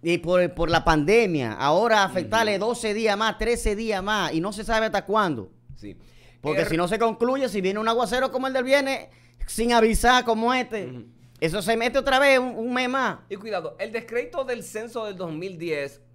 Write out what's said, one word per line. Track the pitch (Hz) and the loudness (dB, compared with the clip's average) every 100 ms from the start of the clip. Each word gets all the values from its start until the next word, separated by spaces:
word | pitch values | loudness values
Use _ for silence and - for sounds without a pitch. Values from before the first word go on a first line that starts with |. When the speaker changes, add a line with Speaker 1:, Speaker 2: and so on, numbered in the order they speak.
| 160 | 0
Speaker 1:
y | 170 | -2
por, | 165 180 175 | 2 2 2
por | 175 165 | 0 0
la | 170 170 | 2 4
pandemia. | 156 147 226 220 160 120 | 2 4 4 4 0 -2
Ahora | 107 139 160 233 214 | -2 2 2 4 4
afectarle | 190 190 135 220 214 196 | 2 0 -2 0 0 0
Speaker 2:
Ujú. | 214 | -2
Speaker 1:
doce | 226 220 | -2 -4
días | 208 220 202 | -2 0 0
más, | 220 202 | -2 -2
trece | 214 233 220 208 | -2 -2 -2 -2
días | 226 196 | -2 -4
más, | 190 214 165 160 | -2 -2 0 -2
y | |
no | 185 | -4
se | 208 | -6
sabe | 214 220 220 | -2 0 2
hasta | 208 | -2
cuándo. | 185 214 196 131 92 _ _ - | 0 0 2 -2 -8 _ _ -18
Speaker 2:
Sí. | 104 - - - - _ | -18 -18 -20 -20 -20 _
Speaker 1:
Porque | 147 151 | -4 0
Speaker 2:
Er- | 160 | 0
Speaker 1:
si | 160 | 0
no | 175 | 0
se | 214 | 2
concluye, | 226 220 240 269 262 | 0 0 0 0 -2
si | 196 | -2
viene | 185 208 | -2 -2
un | 220 | 0
aguacero | 233 220 247 262 | 0 0 0 -2
como | 254 262 | -2 -2
el | |
del | 262 254 | -2 2
viernes, | 277 269 269 - _ _ _ - | 2 2 -6 -10 _ _ _ -8
sin | - 233 | -2 4
avisar | 233 220 214 233 254 | 6 6 6 6 4
como | 247 220 233 | 4 2 2
este, | 254 247 220 127 | 0 -2 -6 -8
Speaker 2:
Ujú. | 123 - - - - | -12 -16 -20 -20 -4
Speaker 1:
eso | 160 185 | -2 -2
se | 180 226 | 0 0
mete | 240 254 | 2 0
otra | 269 262 | 2 4
vez | 285 262 | 6 4
un, | 254 226 | 2 -4
un | 233 | -4
mes | 247 254 | -2 0
más. | 269 247 147 - | 0 -2 -4 -10
Speaker 2:
Y | 196 | -12
cuidado, | 220 196 160 - | -6 -6 -6 -8
el | 208 | -8
descrédito | 220 226 233 254 262 | -8 -6 -6 -6 -6
del | 262 240 | -6 -6
censo | 185 214 226 233 214 | -8 -10 -8 -8 -8
del | 185 | -8
dos | 180 | -8
mil | 156 185 175 | -8 -10 -8
diez, | 170 151 139 - _ | -6 -4 -6 -10 _